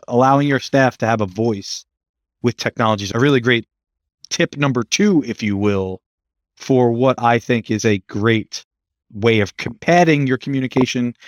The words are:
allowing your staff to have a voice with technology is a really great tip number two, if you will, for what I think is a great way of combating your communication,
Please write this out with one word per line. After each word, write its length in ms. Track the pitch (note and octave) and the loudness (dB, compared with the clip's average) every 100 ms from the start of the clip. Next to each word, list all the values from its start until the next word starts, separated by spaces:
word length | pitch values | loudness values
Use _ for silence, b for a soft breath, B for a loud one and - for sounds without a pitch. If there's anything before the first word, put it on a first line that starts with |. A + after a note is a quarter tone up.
| - | -4
allowing 400 | A#2+ C3 C#3 C#3+ | 2 4 2 2
your 120 | C3+ | -2
staff 380 | - C#3 B2+ - | 0 2 2 0
to 60 | A2+ | -2
have 160 | A2+ | 0
a 40 | G2 | -2
voice 600 | G2 A#2 G2+ - - _ _ _ _ _ _ | -2 -2 -2 -8 -14 _ _ _ _ _ _
with 160 | A#2+ - | -4 -2
technology 460 | - - A2+ G#2 | -8 0 0 0
is 80 | G2 | -4
a 80 | A2+ | 0
really 200 | C#3+ C3 | 2 2
great 280 | A#2 A#2 - _ _ _ _ _ - | 2 0 -2 _ _ _ _ _ -12
tip 280 | - E3 C#3+ | -4 -4 -2
number 260 | C#3+ A#2+ | -2 -2
two, 400 | A2 - G#3 E3 A#2 | -4 0 2 2 -2
if 180 | G#2+ | -6
you 140 | G#2+ G2 | -4 -2
will, 440 | G#2 G2 F#2+ F#2 _ _ _ _ _ _ | 0 -2 -4 -8 _ _ _ _ _ _
for 340 | - C3 A#2+ | 0 2 2
what 300 | A#2 C3 B2 | 2 0 2
I 180 | A#2 A#2 | 2 2
think 300 | - A#2 - | 0 -2 0
is 160 | A2 A2+ | -2 0
a 140 | G2+ | 0
great 640 | _ G#2 A2+ A2 - - - _ _ _ _ | _ -2 2 0 -2 -16 -18 _ _ _ _
way 280 | G#2+ A#2 A2+ | -2 2 2
of 160 | G2 - | 0 -4
combating 680 | A#2+ A#2 - F3 E3 D3 C3 | -12 -6 0 2 4 2 0
your 120 | B2+ | -2
communication, 760 | C#3 C3+ C3 C3 B2+ B2+ A#2+ - | -4 -4 -2 -2 0 -2 -4 -6